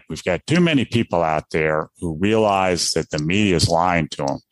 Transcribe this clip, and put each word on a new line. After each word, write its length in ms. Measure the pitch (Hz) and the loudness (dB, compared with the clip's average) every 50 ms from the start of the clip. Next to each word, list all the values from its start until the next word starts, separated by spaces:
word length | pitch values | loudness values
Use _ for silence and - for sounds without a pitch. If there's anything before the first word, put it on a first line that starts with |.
| - - | -6 -10
We've 160 | 82 78 - | -14 -8 -4
got 240 | 92 90 82 - - | -4 -4 -4 -2 0
too 140 | 147 180 | 0 2
many 240 | 175 170 156 135 107 | 2 2 2 0 -2
people 360 | - - 120 110 - 92 85 | -2 -2 -2 -2 0 0 0
out 280 | 85 80 78 76 - - | 0 0 0 -2 -2 -4
there 380 | - 82 78 78 78 78 80 - _ _ | -2 -2 0 0 0 -2 -4 -6 _ _
who 160 | 87 85 78 | -8 -6 -4
realize 760 | 76 95 104 110 110 110 104 98 95 95 92 90 82 - - | -2 -2 0 2 2 2 2 2 2 2 0 0 0 -2 -2
that 180 | - 82 76 - | -2 -2 -4 -4
the 100 | - 76 | -4 -4
media 380 | 76 80 90 104 107 101 90 80 | -2 -2 0 2 2 2 2 2
is 100 | - - | 2 2
lying 400 | 85 82 85 90 87 85 80 71 | 2 2 2 2 2 0 0 -2
to 140 | - - 73 | -4 -6 -6
them 140 | 69 69 - - _ | -4 -6 -6 -10 _